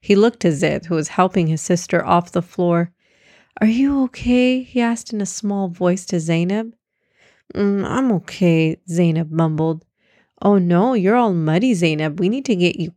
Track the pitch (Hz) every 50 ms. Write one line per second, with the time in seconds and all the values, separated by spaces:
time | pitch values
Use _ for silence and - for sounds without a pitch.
0 | _ - 202 196 214 240 240 _ - 175 156 139 - 151 147 - 165 165 175 156
1 | 151 - - - 185 190 - 196 170 156 160 151 - - 180 170 - - - 170
2 | - 185 180 175 175 - - 180 170 - - - 180 175 170 170 170 170 _ _
3 | _ _ _ _ _ _ _ _ _ _ _ - 214 220 226 240 269 277 285 277
4 | 262 254 - - - 240 247 247 254 254 254 262 254 - - 247 233 233 233 226
5 | - - 233 208 202 190 - - - 202 202 196 196 180 170 - 185 175 180 185
6 | - - 208 175 160 165 165 165 175 180 196 214 226 226 - _ _ _ _ _
7 | _ _ _ _ _ _ _ _ _ _ - - 202 202 202 196 - - - 254
8 | 269 254 214 165 - - - - 190 175 165 160 160 160 160 _ _ - 165 170
9 | 175 170 156 160 165 156 160 160 165 160 156 151 160 160 160 160 _ _ _ _
10 | _ _ _ _ _ _ _ _ - 202 202 196 180 175 175 175 202 254 262 220
11 | 180 190 226 247 240 214 185 170 156 156 156 185 233 262 233 170 175 165 156 151
12 | 156 156 147 170 175 185 226 277 269 285 220 175 175 175 - - 165 170 -